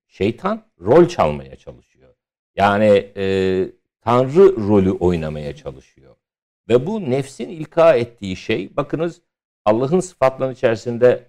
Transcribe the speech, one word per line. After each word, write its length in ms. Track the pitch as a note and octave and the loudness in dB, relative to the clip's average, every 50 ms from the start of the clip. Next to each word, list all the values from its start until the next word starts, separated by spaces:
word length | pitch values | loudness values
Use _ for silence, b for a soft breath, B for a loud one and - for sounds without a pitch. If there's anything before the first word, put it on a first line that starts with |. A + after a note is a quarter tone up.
| _ | _
Şeytan 560 | _ _ - F#2+ G#2+ A2 - - F#3+ A3 A3 _ _ _ - | _ _ -4 -4 -4 -4 -4 -6 -8 -8 -8 _ _ _ -6
rol 260 | E2+ G2+ C3+ E3+ F3 | 0 4 4 4 4
çalmaya 480 | D#3 - - F2+ D2+ D2 C#2+ C2+ C2 B1+ | 4 2 0 -2 -2 -2 -6 -10 -16 -20
çalışıyor. 580 | - - - B2+ _ _ _ _ _ _ _ _ _ _ _ _ _ _ _ - | -20 -20 -20 -20 _ _ _ _ _ _ _ _ _ _ _ _ _ _ _ -4
Yani, 560 | F2+ G2 G2+ G2+ G#2 G#2+ G#2+ G2+ G2 - - - | 0 0 2 2 4 4 4 4 4 2 -2 -8
e, 80 | G2+ G2 F#2+ F#2+ F#2+ F#2+ F#2+ F#2 F#2+ F#2 - - _ _ _ _ _ | -6 -4 -2 0 0 0 0 0 -2 -2 -4 -8 _ _ _ _ _
Tanrı 680 | - G#2+ A#2+ B2 C3 C3 C#3+ F3+ G3 F#3 - A2+ G2+ | -2 0 2 2 2 2 4 6 6 6 4 2 0
rolü 240 | G2 G#2+ G2+ F#2 F#2 | 2 2 2 2 2
oynamaya 640 | G2 - F2 F2+ F2 D#2+ D#2 D#2 D2+ D2+ D2 C#2+ C#2+ | 0 0 0 0 0 -2 -4 -6 -8 -10 -10 -12 -12
çalışıyor. 600 | - - C#2+ C#2 C#2 - _ _ C2 C2+ C2 A#1+ _ _ _ _ _ _ _ _ _ _ G#2 | -14 -14 -16 -16 -18 -20 _ _ _ _ _ _ _ _ _ _ _ _ _ _ _ _ 0
Ve 160 | A2+ B2+ C#3 | 0 0 0
bu 240 | F#3 A3 G#3+ F#3 B2+ | -2 -8 -8 -6 -4
nefsin 400 | B2 C#3 C3+ - - - A#3+ C#4+ | -4 -4 -6 -8 -12 -16 -16 -14
ilka 440 | F#3 D#3 D3+ - - E3 E3 E3 D3 | -12 -14 -14 -6 0 2 4 4 4
ettiği 400 | A#2 A#2+ A#2+ - - G2+ F#2+ F#2 | 2 0 -4 -8 -12 -10 -10 -10
şey, 420 | - - - A2 D3 G2 - - | -8 -6 -6 -6 -6 -6 -8 -8
bakınız 440 | - C#3+ - - D3 E3 E3+ D#3+ _ _ _ _ _ _ _ _ _ - | -8 -8 -6 -6 -6 -6 -8 -8 _ _ _ _ _ _ _ _ _ -2
Allah'ın 340 | G#2+ A2 A#2 C3+ C3+ F3 F#3 | -2 0 0 0 0 -2 -2
sıfatlarının 540 | - - - - C3 C3 C3 - C3+ C3 B2 | -2 -4 -4 0 0 0 0 -2 -8 -8 -6
içerisinde 680 | - - A#2 A#2 A2 - B2 A#2+ A2+ B2 B2 A2 - - | -2 -2 -2 -2 -2 -6 -8 -2 2 2 2 2 0 -4